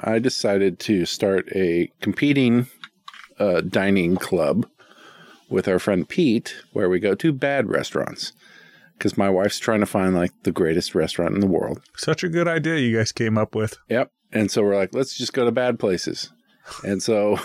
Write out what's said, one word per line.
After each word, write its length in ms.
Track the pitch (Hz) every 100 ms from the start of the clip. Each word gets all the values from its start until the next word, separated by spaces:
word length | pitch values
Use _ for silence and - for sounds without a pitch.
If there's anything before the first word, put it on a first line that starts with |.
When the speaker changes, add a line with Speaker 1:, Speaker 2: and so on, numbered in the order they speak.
Speaker 1:
I 160 | - 113
decided 600 | 117 - 110 98 98 85
to 240 | - 104
start 440 | 85 - 104 95 -
a 360 | 98 92 85 85 -
competing 680 | - - 143 139 123 120 123 - - _ - - - -
uh, 220 | 104 87
dining 560 | 82 107 98 98 85 92
club 500 | - 90 76 87 - _ - - - - - - -
with 200 | 98 95
our 100 | 92
friend 300 | - 95 82
Pete, 480 | - 160 113 - - -
where 160 | 107 92
we 100 | 90
go 140 | 101
to 180 | 98 165
bad 360 | 139 139 139 113
restaurants. 640 | 76 - - - - - - - - - - _ -
'Cause 180 | 107 -
my 100 | 98
wife's 300 | 92 101 -
trying 220 | - 110
to 60 | 101
find, 280 | 107 95
like, 180 | 90 87 -
the 60 | -
greatest 420 | 87 85 82 -
restaurant 400 | 92 76 - 85
in 60 | 101
the 60 | 101
world. 340 | 82 - - _ -
Speaker 2:
Such 280 | - 156
a 40 | 180
good 180 | 165 170
idea 280 | 165 156 160
you 180 | 123 113
guys 160 | 110
came 240 | - 113 107
up 180 | 107
with. 220 | 110 104 - -
Speaker 1:
Yep. 200 | 117 131 _ _
And 180 | 110 98
so 120 | -
we're 120 | 101 98
like, 180 | 95
"Let's 220 | 120 135 -
just 180 | 123
go 100 | -
to 80 | 120
bad 260 | 117 123 120
places." 540 | 107 90 - - - _ _ _ - -
And 200 | - 98
so 360 | - 107 104 98